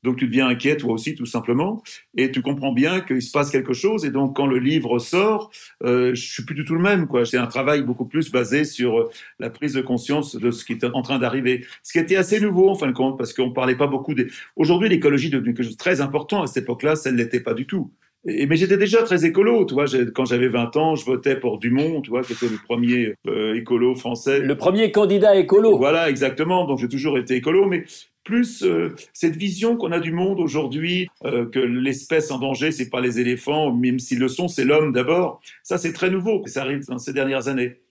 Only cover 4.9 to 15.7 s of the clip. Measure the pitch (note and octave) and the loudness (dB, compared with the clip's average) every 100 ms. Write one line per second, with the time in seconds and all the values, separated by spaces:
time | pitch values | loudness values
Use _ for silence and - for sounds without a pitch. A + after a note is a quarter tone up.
4.9 | A#2+ - F3 G#3 G#3+ G#3+ - - _ B2 | -2 0 2 2 0 -4 -16 -20 _ 0
5.9 | B2 B2+ B2 - - - D3 C#3+ E3 F#3 | 2 2 -2 -6 -10 -10 -8 -2 0 2
6.9 | G3+ D#3 B2 A#2 B2+ A#2+ B2+ C3+ D3 B2 | 2 2 0 2 0 -2 -2 0 2 0
7.9 | A#2+ B2 D3+ D#3+ B2+ A2 C#3 D3 - B2 | -4 -2 -2 0 0 2 0 0 0 0
8.9 | A2+ A#2 - - _ A#2 - D3 C3 B2+ | 2 0 -4 -20 _ -12 -6 -4 -4 -2
9.9 | B2 A#2+ D3 D3 A#2 A#2+ A#2 - - B2 | -2 0 -2 -2 -2 -2 -2 -6 -4 -2
10.9 | B2 B2+ C#3 A#2+ C3 B2 B2+ - - - | -2 -2 -2 0 0 0 -2 -4 -20 -4
11.9 | E3+ E3 F#3+ F#3 G#3 G#3 F3+ F#3+ F#3+ C#3+ | -2 2 2 2 2 2 6 4 4 -2
12.9 | B2 C3 C3+ A#2 - B2+ B2 B2+ B2+ C#3+ | 0 0 0 -6 0 0 2 0 2 0
13.9 | C3+ C#3 C3 - - - - D#3 F3 A3 | 0 -2 -2 -2 -6 -16 -2 2 4 4
14.9 | E3 D3 C#3 D3+ C#3 A2+ A#2 A#2 | 4 4 4 2 0 -2 -2 -4